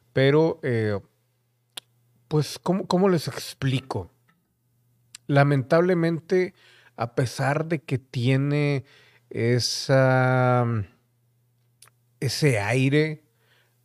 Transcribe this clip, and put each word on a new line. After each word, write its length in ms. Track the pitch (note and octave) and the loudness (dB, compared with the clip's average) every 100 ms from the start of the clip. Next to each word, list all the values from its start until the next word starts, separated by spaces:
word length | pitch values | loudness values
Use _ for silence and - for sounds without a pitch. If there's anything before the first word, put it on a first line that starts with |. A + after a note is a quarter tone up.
| _ | _
pero, 480 | C3+ C3+ D3+ D#3+ - | 2 4 4 2 0
eh, 380 | C#3+ A#2 G#2+ G2 - _ _ _ _ _ _ - _ _ _ _ _ | -4 -2 -2 -4 -8 _ _ _ _ _ _ -20 _ _ _ _ _
pues, 320 | D3+ C#3+ - | -2 -2 -6
¿cómo, 240 | - F#3 - | -4 -4 0
cómo 220 | F3+ G3 | 2 2
les 180 | E3+ - | 2 -4
explico? 840 | - - - C3+ B2+ - G#2+ F2 _ _ _ _ _ _ _ _ _ _ - - | -12 -14 -6 -2 -2 -6 -10 -10 _ _ _ _ _ _ _ _ _ _ -18 0
Lamentablemente, 1300 | C#3+ C#3+ C#3 B2 E3 F3+ F3+ E3 E3 - F#3 F#3 - _ _ _ - | 2 4 2 2 2 2 0 0 -4 -2 -2 -2 -8 _ _ _ -8
a 200 | A#2+ - | -6 -2
pesar 500 | B2 - C3 D3 D#3+ | -4 -2 -2 -2 -4
de 140 | E3 | -6
que 180 | - C3 | -4 -8
tiene 840 | - B2 A#2+ C3+ C#3+ D3 D3 C#3 - - _ _ _ | -6 -2 0 2 0 0 0 -2 -6 -20 _ _ _
esa, 1400 | A2+ A#2 A#2+ A2+ - - C3+ C3 B2+ B2+ B2+ B2+ B2 A#2+ A2+ F#2+ _ _ _ _ _ _ _ _ _ - _ _ _ | -4 0 0 -2 -6 0 2 4 4 2 2 2 2 0 -4 -6 _ _ _ _ _ _ _ _ _ -20 _ _ _
ese 400 | C3 - D3+ A2 | -8 0 0 0
aire 640 | G2+ B2+ C3+ D3 D#3 D3+ _ _ _ _ _ _ | 0 0 2 2 0 -4 _ _ _ _ _ _